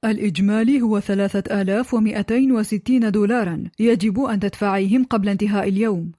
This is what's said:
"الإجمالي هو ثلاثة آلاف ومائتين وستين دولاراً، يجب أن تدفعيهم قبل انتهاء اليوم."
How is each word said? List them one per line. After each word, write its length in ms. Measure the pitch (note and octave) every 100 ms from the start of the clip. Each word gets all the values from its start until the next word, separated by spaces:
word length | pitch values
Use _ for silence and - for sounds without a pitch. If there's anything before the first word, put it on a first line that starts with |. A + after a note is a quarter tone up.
"الإجمالي 760 | A3 A3 G#3+ D#3 G3+ G#3+ A3+ C#4+
هو 180 | A#3 G#3
ثلاثة 640 | G3+ G3 G3 G3 G3 G3+
آلاف 320 | F#3+ G3+ B3
ومائتين 580 | A#3 A3 G#3 G3 A#3 C4+
وستين 580 | A#3+ G#3+ G#3 - B3+ A3+
دولاراً، 540 | G3+ G3+ A#3+ G3 D#3+ F3 _
يجب 420 | A3+ A3+ G#3+ G3+
أن 200 | C4+ G#3
تدفعيهم 640 | G3+ - G#3 G3 G3 A#3+
قبل 240 | B3+ A3+ G3+
انتهاء 400 | G3 G#3 G3+ F#3+
اليوم." 440 | F#3+ A3+ F#3 E3